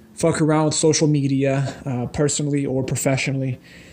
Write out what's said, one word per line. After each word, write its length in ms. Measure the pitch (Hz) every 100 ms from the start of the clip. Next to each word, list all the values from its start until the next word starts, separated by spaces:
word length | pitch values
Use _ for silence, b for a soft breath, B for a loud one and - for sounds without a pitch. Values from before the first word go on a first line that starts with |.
| -
fuck 260 | - 165 151
around 260 | 151 151 151
with 80 |
social 320 | - 160 143 156
media, 680 | 147 139 135 135 135 131 -
uh, 220 | 139 123 120
personally 600 | - 147 - 147 143 139
or 160 | 131
professionally, 760 | 127 127 139 131 - 135 131 127 B B B